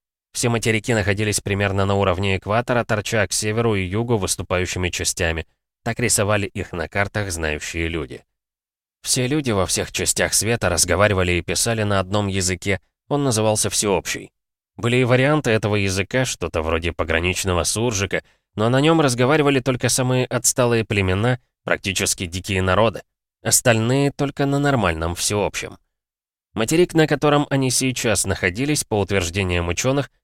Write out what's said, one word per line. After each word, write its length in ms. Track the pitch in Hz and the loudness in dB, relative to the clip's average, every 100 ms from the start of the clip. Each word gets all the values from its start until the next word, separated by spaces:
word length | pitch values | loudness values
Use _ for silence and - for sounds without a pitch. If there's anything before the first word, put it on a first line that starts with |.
| _ _ _ | _ _ _
Все 160 | - 120 | -4 0
материки 440 | 117 113 110 - | 0 0 0 0
находились 480 | 113 98 101 107 101 | 0 2 0 0 -2
примерно 440 | - 101 101 98 | -2 -2 0 0
на 100 | 98 | 2
уровне 420 | 98 98 87 101 95 | 2 2 0 0 -2
экватора, 480 | 95 110 120 123 | -2 -2 0 -2
торча 420 | 110 107 - 113 98 | 0 -2 -2 -2 0
к 60 | |
северу 420 | - 107 110 117 | -2 -2 0 0
и 100 | 101 | 0
югу 320 | 92 101 120 113 | -2 -4 -2 -2
выступающими 720 | 92 - 92 90 90 92 87 | -2 -4 -2 -2 -2 -2 -4
частями. 580 | - 85 - 85 80 - _ _ _ | -2 -4 -2 -2 -2 -6 _ _ _
Так 160 | 120 113 | -8 -2
рисовали 460 | 120 - 101 104 98 | 0 0 2 0 -2
их 260 | 104 - | -6 -8
на 160 | 87 78 | -6 -6
картах 420 | 101 101 110 101 | -2 -2 -4 -6
знающие 580 | 85 80 76 - 82 82 | -4 -4 -4 -6 -4 -4
люди. 360 | 82 65 - _ _ _ _ _ _ _ _ | -4 -8 -12 _ _ _ _ _ _ _ _
Все 240 | - - 127 | -4 -2 0
люди 240 | 151 135 | -2 0
во 160 | 101 90 | 0 0
всех 240 | - 90 | -2 -4
частях 420 | - 85 - 90 | -4 -2 0 0
света 360 | - 104 117 92 | 0 0 0 0
разговаривали 640 | 82 87 85 104 95 90 | 0 2 4 4 4 2
и 100 | 87 | 0
писали 400 | 82 87 117 113 | -2 -2 -2 0
на 160 | 104 98 | 0 0
одном 300 | 92 104 101 | 0 -2 -2
языке, 520 | 95 92 92 101 92 _ _ - | -2 -2 -2 -2 -4 _ _ -6
он 160 | 143 | -2
назывался 440 | 139 110 110 107 104 | 0 2 2 2 0
всеобщий. 640 | - 104 90 - - - _ _ _ _ - | 0 0 0 0 -8 -10 _ _ _ _ -6
Были 220 | 117 123 | 0 2
и 60 | |
варианты 460 | 123 127 135 151 127 | 4 4 4 2 2
этого 260 | 110 104 104 | 2 2 0
языка, 480 | 98 95 92 127 | 0 -2 -2 0
что-то 380 | 127 - 85 82 | -2 -2 -4 -2
вроде 300 | 78 82 82 | -2 -2 -2
пограничного 720 | - 82 82 87 90 95 87 | -4 0 0 0 -2 0 0
суржика, 580 | 78 104 120 101 98 85 - _ _ | 0 -2 -2 -2 -2 -4 -6 _ _
но 140 | - 110 | -2 0
на 120 | 131 | 2
нём 200 | 151 165 | 4 4
разговаривали 600 | 143 120 123 151 143 139 | 2 2 2 4 4 2
только 280 | 127 127 120 | 0 0 0
самые 360 | - 127 127 127 | 0 0 0 0
отсталые 580 | 123 - - 123 117 | 0 -2 2 2 2
племена, 560 | 107 104 95 92 117 123 _ _ | 2 0 2 2 0 -2 _ _
практически 640 | - 85 98 90 95 - 95 | -2 -2 -2 -2 -2 -2 -6
дикие 360 | 92 - 95 | -8 -4 0
народы. 400 | 92 92 113 85 - _ _ _ | 2 2 2 0 -16 _ _ _
Остальные 680 | 113 - 123 110 113 135 143 | -2 0 4 2 2 2 0
только 340 | - 139 - 139 | 0 -4 -2 0
на 140 | 143 | 0
нормальном 540 | 143 135 95 80 82 | 2 2 2 0 -2
всеобщем. 640 | 85 - 104 90 - - 92 _ _ _ _ _ _ _ | -4 -2 -2 -2 -4 -12 -14 _ _ _ _ _ _ _
Материк, 400 | - 113 165 180 | -4 0 2 2
на 120 | 160 156 | 4 2
котором 400 | 147 151 147 143 | 4 4 4 2
они 200 | 135 131 | 0 0
сейчас 540 | 123 131 120 117 98 | 0 0 -2 0 0
находились, 600 | 101 87 95 95 143 151 | 0 0 -2 -2 -2 -2
по 160 | - 107 | 0 0
утверждениям 680 | 95 98 85 90 92 87 85 | 2 0 0 -2 0 0 -2
учёных, 420 | 85 127 139 131 _ | -2 -2 -2 -4 _